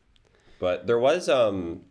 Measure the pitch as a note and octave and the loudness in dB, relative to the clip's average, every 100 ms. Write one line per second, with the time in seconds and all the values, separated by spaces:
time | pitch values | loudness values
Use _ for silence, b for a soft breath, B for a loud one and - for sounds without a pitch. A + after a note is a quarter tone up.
0 | _ _ _ b b b F#2 F2+ F#2+ A#2 | _ _ _ b b b -4 -2 0 2
1 | B2+ F3 F3+ C#3 A2 G2 E2+ E2 - | 2 0 0 2 2 0 -6 -10 -16